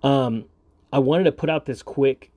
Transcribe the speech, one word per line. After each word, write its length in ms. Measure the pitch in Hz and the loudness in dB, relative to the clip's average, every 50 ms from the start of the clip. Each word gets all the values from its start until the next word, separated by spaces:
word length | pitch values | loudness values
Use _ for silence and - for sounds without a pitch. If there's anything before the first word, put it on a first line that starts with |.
| - | 2
Um, 420 | 139 139 139 131 120 113 113 107 _ _ _ _ _ _ _ _ _ - | 2 2 2 0 -2 -4 -6 -8 _ _ _ _ _ _ _ _ _ -2
I 60 | 143 | 0
wanted 260 | 135 127 151 170 190 | 2 2 2 4 2
to 80 | 165 - | 2 0
put 180 | - - 151 | 0 -4 -4
out 160 | 160 151 - | -4 -4 -4
this 160 | - 127 - - | -8 -12 -12 -12
quick 480 | - - - 139 135 131 _ - _ _ | -12 -4 0 0 0 0 _ -10 _ _